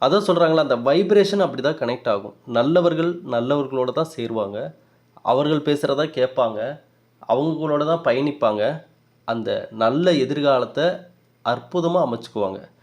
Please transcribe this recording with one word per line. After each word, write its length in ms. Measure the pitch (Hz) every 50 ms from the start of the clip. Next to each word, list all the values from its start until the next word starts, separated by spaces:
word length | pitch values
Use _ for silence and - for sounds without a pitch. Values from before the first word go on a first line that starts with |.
அதான் 260 | 123 135 175 208 -
சொல்றாங்களா, 400 | 185 175 175 170 160 160 160 147
அந்த 80 | 135 127
வைப்ரேஷன் 720 | 117 120 135 147 180 202 175 208 202 190 196 202 202 180
அப்படி 140 | 147 120 -
தான் 200 | 123 147 160 - 127
கனெக்ட் 240 | 120 123 - -
ஆகும். 260 | 123 104 101 101 107 - _ -
நல்லவர்கள் 680 | 131 113 117 123 147 170 175 170 175 160 160 165 175 175 175 180 131 123
நல்லவர்களோட 560 | 117 120 131 143 147 139 127 135 131 127 127
தான் 220 | 123 156 160 156 -
சேருவாங்க, 420 | 127 117 113 113 110 101 101 101 107 143 160 - _ _ _ _ _ _ _ _ -
அவர்கள் 460 | - - 123 135 147 151 156 147 147 147
பேசுறதா 360 | 147 143 156 143 139 139 160 151 - 127
கேட்பாங்க, 400 | 127 127 - 135 120 113 107 104 113 135 151 151 _ _ _ _ _ _ _ - -
அவங்களோட 580 | - 113 131 147 165 156 147 156 156 147 147 151
தான் 200 | 156 165 165 160
பயணிப்பாங்க. 800 | 131 120 131 143 147 139 - - 110 107 104 107 131 156 160 - _ _ _ _ _ _ _ -
அந்த 400 | - 117 117 107 113 104 104 - -
நல்ல 420 | 110 110 113 117 131 156 175 196 202
எதிர்காலத்தை 720 | 139 127 123 147 147 143 139 135 123 123 - - 139 156 180 180 - - - _ _ _ _ _ _ -
அற்புதமா 540 | 117 123 120 - - - 175 165 170 175 180 156
அமைச்சுக்குவாங்க. 540 | 127 117 117 - - - 110 101 95 98 101 - - _ _